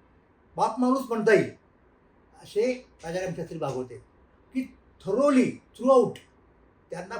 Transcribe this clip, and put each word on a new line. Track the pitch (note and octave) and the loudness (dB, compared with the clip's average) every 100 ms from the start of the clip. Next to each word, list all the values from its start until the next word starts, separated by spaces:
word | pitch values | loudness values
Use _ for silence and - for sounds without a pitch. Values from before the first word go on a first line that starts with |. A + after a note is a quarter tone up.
| _ _ _ _ _ D#3+ | _ _ _ _ _ -2
बाप | G3 - | -2 0
माणूस | B3 C4+ - | 0 0 -2
म्हणता | A3+ A3 | -2 4
येईल | F#3+ - - _ _ _ _ _ _ _ - | 4 4 -8 _ _ _ _ _ _ _ -20
असे | - G3+ B3 B3 - _ | -8 -2 0 -2 -10 _
राजाराम | E3 F3+ F#3 E3+ | -10 -8 -6 -8
शास्त्री | E3 E3 | -10 -8
भागवत | C#3 B2+ B2 | -8 -8 -10
आहेत | - - _ _ _ _ | -14 -20 _ _ _ _
की | C4 B3+ - _ _ D#3+ | -8 -8 -12 _ _ -4
thoroughly | G#3+ C#4+ C4 F3+ | 2 4 4 2
throughout | - _ - B3+ C4 G#3+ - - _ _ _ _ _ - | -2 _ -2 4 4 4 -2 -18 _ _ _ _ _ -16
त्यांना | - F#3 | -14 -12